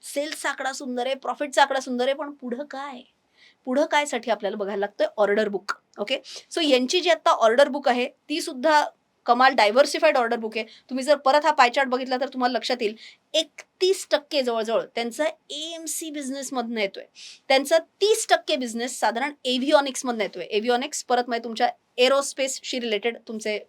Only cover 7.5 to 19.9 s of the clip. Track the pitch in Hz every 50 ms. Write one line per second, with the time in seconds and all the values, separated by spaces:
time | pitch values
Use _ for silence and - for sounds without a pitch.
7.5 | 233 247 285 294 254 294 - 269 240 247 247 285 - _ _ - 294 330 320 339
8.5 | 302 254 247 320 302 294 294 - - _ _ _ _ _ - - 233 247 262 277
9.5 | 277 240 214 208 214 262 294 294 - 320 339 311 285 262 233 226 233 220 226 220
10.5 | 226 220 220 - - - _ - 254 262 254 294 294 294 - 269 294 294 294 311
11.5 | 302 285 247 240 - 277 277 254 254 254 262 262 254 247 262 254 - 254 247 254
12.5 | 254 220 - - 254 247 240 208 220 - - - - _ _ _ - 311 320 -
13.5 | _ - - _ _ - 381 370 381 - - - 311 294 294 - 311 285 254 247
14.5 | 226 226 220 226 226 185 160 - - 233 233 233 233 - 302 - - _ _ -
15.5 | 277 294 311 330 330 320 330 302 - - 330 320 285 302 277 254 269 277 269 -
16.5 | 277 254 233 226 240 220 208 190 - - 113 - _ - - - - - _ -
17.5 | 269 269 285 285 330 330 330 _ _ - 392 427 440 440 - - 359 330 - -
18.5 | 311 269 254 233 220 233 233 262 - - 247 214 220 233 269 294 294 - - 254
19.5 | 254 254 254 285 302 285 285 277